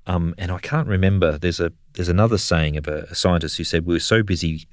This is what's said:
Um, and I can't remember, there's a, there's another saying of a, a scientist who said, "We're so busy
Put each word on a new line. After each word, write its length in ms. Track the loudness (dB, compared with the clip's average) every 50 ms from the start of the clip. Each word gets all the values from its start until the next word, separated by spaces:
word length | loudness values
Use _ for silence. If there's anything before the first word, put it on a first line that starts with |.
| -6 -4
Um, 280 | -2 0 0 -2 -4 -6
and 140 | -6 -6 -6
I 60 | -6
can't 280 | -6 -4 -4 -2 -2
remember, 500 | 0 0 2 4 4 4 4 4 2 2
there's 220 | 0 -2 -2 -2 0
a, 140 | -2 -4 -4 _ _ -16 -8
there's 140 | -6 -2 0
another 300 | 2 4 4 4 2 0
saying 380 | 0 0 0 2 2 0 -2
of 100 | -4 -4
a, 200 | -4 -6 -6 -8 -8
a 40 | -6
scientist 400 | 0 2 2 2 2 0 -2 -6
who 80 | -6 -6
said, 220 | -2 -2 -2 0
"We're 120 | 0 0 0
so 240 | 2 2 2 2 2
busy 460 | 2 0 0 0 -2 -4 -4 -8 -14